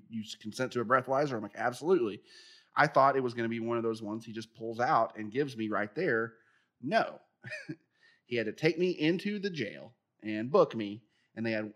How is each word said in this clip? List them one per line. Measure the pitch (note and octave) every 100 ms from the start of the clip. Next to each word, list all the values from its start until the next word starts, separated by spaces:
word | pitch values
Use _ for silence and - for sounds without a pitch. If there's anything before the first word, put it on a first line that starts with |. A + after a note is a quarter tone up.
| -
you | A2+
s-, | G#2+ -
consent | A2 A2+ B2+
to | A#2+
a | A2
breathalyzer?" | B2+ B2+ C3 D3
I'm | A#2
like, | G#2 -
"Absolutely." | A#2+ B2 D3+ F3+ A2 G#2+ - - - - _ C3
I | D3
thought | C#3+ C3+ C3+
it |
was | B2
gonna | A#2+ A2+
be | A#2
one | A2+ A#2
of |
those | A2+ A2+
ones | G#2 A2+ A2+
he |
just | A2 A2+ -
pulls | A2+ A#2
out | B2+ C3+ A2+ G#2+
and | G#2+
gives | B2 D3 A#2+
me | G#2+
right | G2+ G#2 D3+
there. | F3 A2+ A#2 - _ _ _ _
No. | B2+ G#3+ G#2+ D#2 _ _
<laughs> | - D#5 - - _ _ _ _ -
He | A#2+
had | G#2+
to |
take | - D#3 E3+
me | F3+
into | E3 D#3 F3+ G#3 G#3
the | G3+
jail | D#3 G2 D2 D2+ _ _ _
and | G#2+ G#2+ B2
book | F#3 D#3 A#2
me. | G2+ A2 - _ _ -
And | A2+
they |
had | G#2+ G#2+